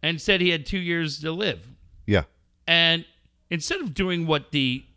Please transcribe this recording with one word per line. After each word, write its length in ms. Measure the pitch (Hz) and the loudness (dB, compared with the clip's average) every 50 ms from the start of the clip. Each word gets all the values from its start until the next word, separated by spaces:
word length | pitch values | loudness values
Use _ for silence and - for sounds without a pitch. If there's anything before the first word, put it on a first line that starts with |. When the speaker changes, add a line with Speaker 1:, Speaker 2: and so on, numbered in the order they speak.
| - | -2
Speaker 1:
and 180 | 156 170 156 | -4 -4 -4
said 200 | - - 196 185 | 0 2 2 4
he 100 | 175 180 | 4 2
had 140 | 170 165 139 | 2 0 -2
two 140 | - - 190 | -4 -4 -4
years 420 | 180 170 170 170 165 156 139 147 | -2 -2 -2 -2 -2 -2 -4 -6
to 120 | 147 156 160 | -6 -6 -4
live. 280 | 175 208 202 135 82 87 120 127 _ - - - - - | -2 -2 -4 -4 -4 -10 -20 -20 _ -20 -20 -20 -16 -2
Speaker 2:
Yeah. 160 | - 104 95 76 - _ _ _ _ _ _ _ | 2 2 2 2 0 _ _ _ _ _ _ _
Speaker 1:
And 380 | - 170 170 170 165 165 170 165 - _ _ _ _ _ _ _ _ | 2 4 4 6 4 2 0 -2 -8 _ _ _ _ _ _ _ _
instead 300 | 170 170 151 - 339 403 | -6 -6 -4 -4 -4 -4
of 140 | 339 220 139 | -4 -6 -2
doing 320 | - 190 185 180 175 165 | -2 -2 0 0 -2 0
what 260 | 160 156 147 135 - - | 0 0 0 0 -2 -2
the 320 | 147 135 127 123 131 - - _ | 0 0 0 0 -4 -8 -14 _